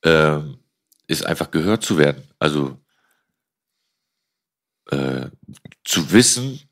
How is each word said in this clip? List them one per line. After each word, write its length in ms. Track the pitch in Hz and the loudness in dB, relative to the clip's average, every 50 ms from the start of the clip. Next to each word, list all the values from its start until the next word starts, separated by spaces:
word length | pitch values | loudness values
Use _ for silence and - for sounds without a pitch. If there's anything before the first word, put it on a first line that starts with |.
| - | 4
ähm, 540 | 82 82 80 78 78 76 76 76 73 67 - _ _ _ _ _ _ _ _ _ | 4 4 6 6 4 2 0 -6 -10 -16 -18 _ _ _ _ _ _ _ _ _
ist 180 | _ - - - | _ -6 -4 -2
einfach 240 | - 82 - 85 - | -6 -4 -4 -6 -4
gehört 320 | - 82 78 95 107 113 - | -2 -2 0 0 -2 -2 -2
zu 140 | - - | -4 2
werden. 260 | 78 73 73 69 - - _ _ _ | 2 2 2 2 -4 -12 _ _ _
Also, 380 | - 78 73 76 71 67 67 - _ _ _ _ _ _ _ _ _ _ _ _ _ _ _ _ _ _ _ _ _ _ _ _ _ _ _ _ _ _ _ _ _ _ _ _ _ _ _ _ _ - | -4 -2 -2 -2 -4 -4 -8 -14 _ _ _ _ _ _ _ _ _ _ _ _ _ _ _ _ _ _ _ _ _ _ _ _ _ _ _ _ _ _ _ _ _ _ _ _ _ _ _ _ _ -8
äh, 360 | - 69 67 67 65 64 64 - - _ _ - - - _ - - _ _ | -6 -4 -4 -4 -6 -6 -8 -12 -16 _ _ -20 -20 -20 _ -20 -20 _ _
zu 280 | - - - 80 69 | -4 -2 -2 -2 4
wissen 480 | - 113 120 - - 120 127 139 131 - _ _ | 4 4 6 6 2 -2 -4 -8 -10 -12 _ _